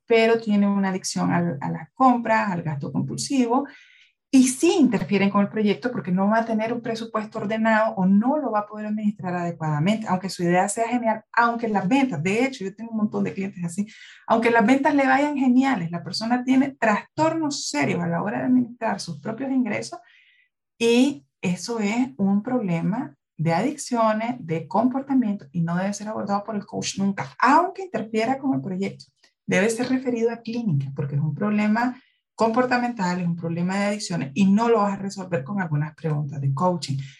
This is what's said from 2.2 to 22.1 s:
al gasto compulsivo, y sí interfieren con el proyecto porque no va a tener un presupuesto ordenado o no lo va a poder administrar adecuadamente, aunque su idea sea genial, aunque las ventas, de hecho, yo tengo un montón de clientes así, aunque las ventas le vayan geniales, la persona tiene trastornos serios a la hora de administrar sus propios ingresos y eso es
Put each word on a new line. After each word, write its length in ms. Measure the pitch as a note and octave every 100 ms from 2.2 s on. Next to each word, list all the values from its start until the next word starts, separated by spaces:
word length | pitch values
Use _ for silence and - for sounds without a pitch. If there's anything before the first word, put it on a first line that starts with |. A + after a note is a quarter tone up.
| A3+ A3 G#3+
al 100 | E3+
gasto 280 | D#3 C#3 C3+
compulsivo, 760 | - C3+ D3 - C#4 A#3 C4+ C#4+ - _ _ _ _ _
y 140 | C4 B3+
sí 300 | - E4+ G4
interfieren 500 | B3 F#3 E3+ G3 G3+
con 120 | G3+
el 80 | G3+
proyecto 420 | A3 G#3 F#3+ B3
porque 180 | B3 F3+
no 200 | F3+ G3
va 80 | A3+
a 80 | A3+
tener 260 | A3 A3+
un 80 | B3
presupuesto 580 | A#3 A3+ A3+ A3 G#3+ A3
ordenado 560 | G#3 A3 A3+ A3 A3 A3
o 100 | F#3
no 320 | G3+ B3 D4+
lo 120 | B3+
va 100 | G#3+
a 60 | G#3
poder 200 | G#3+ G#3+
administrar 500 | G#3+ G#3 - F#3 F3+
adecuadamente, 720 | E3+ E3+ D#3 D3 F3 A3 G3+
aunque 220 | F#3 F#3
su 140 | -
idea 260 | F3 F3+ G3
sea 180 | A3+ A3+
genial, 380 | A#3+ A3+ G#3+ _
aunque 340 | - A#3 A#3 A3
las 180 | G3 F#3
ventas, 380 | C#4 C4 E3+
de 220 | F3 G#3+ C4
hecho, 180 | -
yo 100 | G3
tengo 180 | G#3 A#3
un 60 | A3
montón 260 | G#3+ G3+ F#3
de 80 |
clientes 280 | F#3 G3 F3+
así, 240 | E3+ F#3 G#3 - - - -
aunque 240 | A3+ A3+
las 160 | A#3 G#3+
ventas 300 | C4+ D4+ C#4+
le 100 | C4
vayan 320 | C4+ D4 C#4+
geniales, 540 | C4 B3 C4+ G#3+ E3
la 100 | E3+
persona 440 | - - A3+ B3 B3+
tiene 240 | C4 C#4 -
trastornos 880 | A3 G3+ - - D#4+ E4 D4 C#4+ -
serios 340 | D4 A#3+ F3+
a 60 | E3+
la 160 | E3+
hora 160 | G3+ B3
de 60 | C4
administrar 560 | B3+ A#3 - A3 G3
sus 180 | - D3
propios 320 | G#3+ A3+ C4+
ingresos 480 | C4 G#3+ - - E4+ _ _ _ _ _ _ _ -
y 460 | A#3 A#3+ C#4+ C#4+ _ _
eso 380 | F#3 F3+ - A#3
es 320 | G3+ A#3+ C4